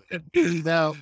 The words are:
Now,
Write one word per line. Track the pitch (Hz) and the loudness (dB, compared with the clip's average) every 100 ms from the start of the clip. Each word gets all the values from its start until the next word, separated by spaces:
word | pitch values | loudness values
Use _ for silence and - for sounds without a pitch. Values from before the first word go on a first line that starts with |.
| - 180 147 349 185 170 | -12 -12 -4 0 2 0
Now, | 156 165 156 147 | 0 0 0 -2